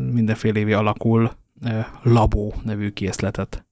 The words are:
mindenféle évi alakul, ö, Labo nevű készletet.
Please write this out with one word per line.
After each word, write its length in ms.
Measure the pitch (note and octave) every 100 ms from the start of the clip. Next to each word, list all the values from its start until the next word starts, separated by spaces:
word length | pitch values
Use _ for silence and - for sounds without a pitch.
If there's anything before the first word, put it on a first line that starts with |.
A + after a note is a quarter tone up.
| B2+
mindenféle 460 | A#2+ A2 G#2+ A2+ G#2+
évi 140 | G#2+
alakul, 600 | G#2 G#2+ G#2 A2+ A2+ A2+ - _ _
ö, 160 | A#2+ A2 A2 -
Labo 500 | B2 A#2 A2 G#2+ G#2 -
nevű 260 | A2 G#2 G#2
készletet. 760 | - F#2+ - G2 - F#2+ - -